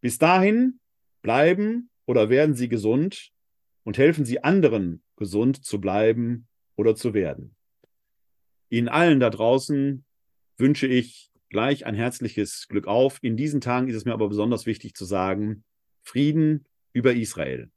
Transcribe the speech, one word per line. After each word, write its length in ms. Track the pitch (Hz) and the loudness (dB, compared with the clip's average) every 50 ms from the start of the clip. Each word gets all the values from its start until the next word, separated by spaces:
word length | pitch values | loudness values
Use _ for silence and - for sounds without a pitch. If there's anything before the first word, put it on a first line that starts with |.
Bis 160 | - 120 - | -4 -4 0
dahin 640 | - 156 160 180 185 185 202 214 233 254 262 254 _ _ _ _ _ _ _ _ _ | 2 4 4 6 6 4 4 4 4 2 0 -2 _ _ _ _ _ _ _ _ _
bleiben 680 | _ - 113 131 147 165 180 185 208 214 226 240 240 _ _ _ _ | _ 0 2 4 4 4 4 2 0 -2 -2 -4 -8 _ _ _ _
oder 240 | - 123 120 107 107 | 0 2 2 4 4
werden 240 | 123 135 151 156 143 | 4 4 4 2 0
Sie 140 | 120 123 | -2 -2
gesund 640 | 120 117 113 101 107 117 131 156 196 - - - _ _ _ _ _ _ _ _ _ _ _ _ | -4 -4 -2 0 0 0 0 0 -2 -6 -10 -20 _ _ _ _ _ _ _ _ _ _ _ _
und 140 | 110 98 | -8 0
helfen 280 | 120 135 156 165 156 143 | 4 4 4 4 2 -2
Sie 180 | 117 123 - - | -2 -4 -2 0
anderen, 580 | 143 185 196 165 139 110 110 95 87 82 80 _ _ _ | 2 2 4 4 4 2 0 -2 -4 -6 -10 _ _ _
gesund 480 | _ 107 95 90 104 113 127 135 135 _ | _ -8 -4 -2 0 0 0 0 -2 _
zu 160 | - - 101 | -8 -8 -4
bleiben 720 | 98 98 92 104 110 113 113 117 117 117 120 117 120 _ _ _ _ _ _ | -4 -2 0 2 2 2 2 0 -2 -4 -6 -8 -10 _ _ _ _ _ _
oder 220 | - 104 117 110 | 0 2 2 2
zu 160 | - - 123 101 | 0 -2 -4 -2
werden. 420 | 107 92 78 67 64 - - _ _ _ _ _ _ _ _ _ _ _ _ _ _ _ _ _ _ _ _ _ _ _ _ | -2 -2 -2 -6 -10 -14 -20 _ _ _ _ _ _ _ _ _ _ _ _ _ _ _ _ _ _ _ _ _ _ _ _
Ihnen 200 | 117 117 120 117 | -2 -2 -2 0
allen 320 | 120 151 170 170 151 135 | 0 2 4 4 6 4
da 80 | 127 113 | 4 2
draußen 760 | 90 98 110 117 127 135 135 - 151 139 139 139 139 131 _ _ _ _ _ _ _ _ _ _ _ | 0 0 0 2 2 2 0 -2 -4 -2 -2 -2 -4 -6 _ _ _ _ _ _ _ _ _ _ _
wünsche 300 | _ 123 131 147 - - | _ 2 2 2 2 0
ich 440 | 131 131 123 120 120 - - _ _ _ _ _ _ | 0 0 0 0 -2 -12 -20 _ _ _ _ _ _
gleich 360 | - 104 113 135 143 139 - | -4 -2 0 0 -2 -4 -4
ein 100 | - 107 | -8 -6
herzliches 720 | 101 117 127 127 - 127 110 - - 104 - - - - | -4 -4 -4 -6 -6 -10 -6 -4 -4 -4 -4 -6 -14 -14
Glück 200 | _ - 101 - | _ -6 -6 -4
auf. 320 | - 104 117 131 135 131 - | 0 2 2 2 2 0 -4
In 160 | - 120 113 | -6 -4 -4
diesen 240 | 110 143 151 147 139 | -2 -4 -2 -2 -4
Tagen 260 | - 123 123 123 127 | -2 -2 -2 -2 -2
ist 80 | 131 117 | -4 -6
es 80 | 110 101 | -6 -6
mir 80 | 123 | -6
aber 160 | 117 107 110 | -4 -2 -4
besonders 380 | 101 104 104 104 117 120 104 - | -2 -2 -2 -2 -2 -2 -4 -4
wichtig 300 | 117 110 - - - _ | -6 -8 -8 -10 -18 _
zu 100 | - 98 | -14 -10
sagen: 580 | 90 101 98 92 95 95 101 104 107 107 104 _ _ _ _ _ _ _ _ _ | -6 -4 -2 -2 -2 -2 -4 -4 -6 -8 -10 _ _ _ _ _ _ _ _ _
Frieden 640 | - - 123 143 147 151 160 160 156 156 147 _ _ _ _ _ _ | -8 -2 0 0 0 2 2 2 0 0 -2 _ _ _ _ _ _
über 240 | _ 120 117 127 123 | _ 0 2 2 2
Israel. 560 | 120 113 110 - 90 76 65 65 62 60 55 _ | 2 -2 -6 -6 -8 -6 -6 -6 -10 -12 -16 _